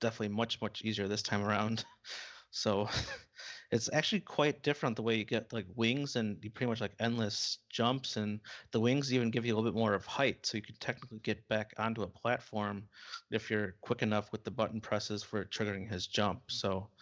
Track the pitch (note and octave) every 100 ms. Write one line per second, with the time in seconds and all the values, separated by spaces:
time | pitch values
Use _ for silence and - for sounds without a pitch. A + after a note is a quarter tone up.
0 | A#2 G#2+ G#2+ G#2 A2+ - G#2+ - A2 G2+
1 | G2 G#2 - G#2 G2+ G#2 G#2+ A2+ - -
2 | - - - - - - A2 G2+ G#2 -
3 | - - - - - - - D#3+ - D3+
4 | - G3+ - - D3 C#3 D3 C#3+ C#3 A2+
5 | A2+ A2+ G#2 A#2 - A#2 F#2 A#2+ A2+ C3+
6 | C#3+ B2 A2 F#2 G#2+ - B2 A2+ G#2 -
7 | A#2 A#2 G#2+ - - - _ - A#2 C3+
8 | C3 - G#2 G#2+ - - - A#2 A#2 C#3
9 | C3+ B2+ A#2 A#2 A#2 A2 A2+ G#2+ A2 G2+
10 | - - C3+ F#2+ - A2 - - - B2
11 | - A2 - G#2 - A2 G#2+ - A2 A2+
12 | F#2+ - A#2 A#2+ - G#2+ G#2 G2+ G#2 -
13 | - - - A2 - A2 G#2 - - A#2+
14 | A2 G#2+ G2+ A2 - A#2 A2 A2+ - G#2+
15 | - G#2 - G#2+ G2 - G#2 G2 F#2+ F#2
16 | - - G#2 F#2 - - G2+ F#2+ G2+ _